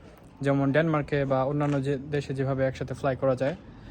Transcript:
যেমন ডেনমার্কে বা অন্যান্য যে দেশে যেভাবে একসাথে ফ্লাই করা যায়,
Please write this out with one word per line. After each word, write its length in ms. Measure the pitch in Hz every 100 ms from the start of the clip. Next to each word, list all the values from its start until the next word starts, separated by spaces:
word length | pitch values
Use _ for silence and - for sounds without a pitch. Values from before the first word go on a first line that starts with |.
| - - - -
যেমন 300 | 139 139 139
ডেনমার্কে 540 | 143 165 151 143 143 135
বা 180 | 131
অন্যান্য 400 | 135 147 147 143
যে 140 | 135 135
দেশে 360 | 147 147 139
যেভাবে 320 | 135 135 135 131
একসাথে 280 | 131 131
ফ্লাই 220 | 127 139 127
করা 200 | 135 127
যায়, 200 | 156 180 - - -